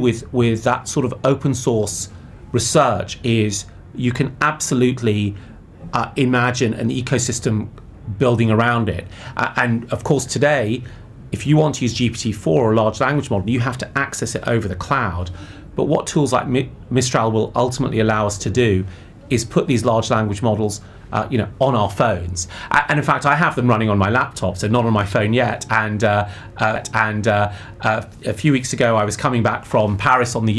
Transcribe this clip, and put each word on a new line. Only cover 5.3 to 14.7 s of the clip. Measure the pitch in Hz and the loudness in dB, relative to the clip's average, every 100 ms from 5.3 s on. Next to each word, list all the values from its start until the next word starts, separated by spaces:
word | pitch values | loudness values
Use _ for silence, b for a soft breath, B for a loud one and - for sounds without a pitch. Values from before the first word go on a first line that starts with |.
| 101 B B - - - 123 | -4 B B -20 -18 -6 -4
uh, | - - | -2 0
imagine | 127 127 120 123 117 - | 2 2 2 2 0 0
an | 113 | -2
ecosystem | 131 120 127 127 - 123 107 - - - - - 98 | -2 0 0 0 -2 -2 -2 -4 -12 -20 -16 -12 0
building | 127 117 117 | 2 4 4
around | 107 120 120 104 82 | 4 2 2 0 -4
it. | 87 B B - | -8 B B -4
Uh, | - - | -2 0
and | 123 117 - - | 0 0 -2 -6
of | |
course | - 143 - | 0 0 0
today, | - 143 143 107 110 B B B - - | 2 2 4 0 -2 B B B -20 -10
if | - - | -6 2
you | 156 | 4
want | 156 - | 4 2
to | 123 | -2
use | 101 | 2
G | 120 | 0
P | - | 0
T | 117 | -4
four | 104 160 156 113 | -2 0 2 4
or | |
a | 113 | 4
large | 110 - | 2 2
language | 131 147 131 | 0 0 0
model, | 104 92 | -2 0
you | 127 | 0
have | 127 123 | 0 -4
to | - 139 135 | -4 -4 -4
access | - 113 - | -4 -6 -4
it | 120 117 | 0 0
over | 104 | 0